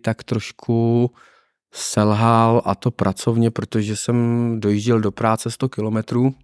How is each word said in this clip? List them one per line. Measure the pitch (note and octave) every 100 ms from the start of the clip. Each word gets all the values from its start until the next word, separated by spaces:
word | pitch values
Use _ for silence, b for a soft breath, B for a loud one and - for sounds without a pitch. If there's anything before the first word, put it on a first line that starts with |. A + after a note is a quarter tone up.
tak | - A2
trošku | - A2+ - - - A#2 A#2 A#2+ A#2+ b b b b b _
selhal, | - - G#2+ G#2+ G#2 A2+ A2+ A2+ A#2
a | -
to | G2+ B2+
pracovně, | - G2 - - A#2 A#2
protože | - - A2 G#2 G#2
jsem | - A#2+ A#2 A#2+ A#2 A2+
dojížděl | G#2 G#2 A2+ A2+
do | G#2+
práce | - A2+ A2+ A#2
sto | - C3+
kilometrů. | - A2 A2 A2 A#2+ C3 C3+